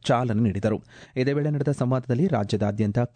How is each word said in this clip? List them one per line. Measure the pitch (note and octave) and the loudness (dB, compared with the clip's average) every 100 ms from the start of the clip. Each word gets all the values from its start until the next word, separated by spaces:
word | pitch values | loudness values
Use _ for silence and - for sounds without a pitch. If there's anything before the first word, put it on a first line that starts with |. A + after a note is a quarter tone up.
ಚಾಲನೆ | - B2 B2+ G#2+ | 0 0 2 2
ನೀಡಿದರು. | A2+ G2 G#2+ G#2 - - - C3 | 0 0 -2 -2 -6 -20 -8 -4
ಇದೇ | C3 | 0
ವೇಳೆ | D3 D3+ | 0 0
ನಡೆದ | C#3+ C#3+ C#3 | 0 -2 0
ಸಂವಾದದಲ್ಲಿ | B2+ C3 B2 A#2+ F#3+ | 0 0 0 0 2
ರಾಜ್ಯದಾದ್ಯಂತ | A#2 G2+ G2+ G2+ G2+ G#2+ A#2 A#2+ | 0 0 0 0 0 0 0 0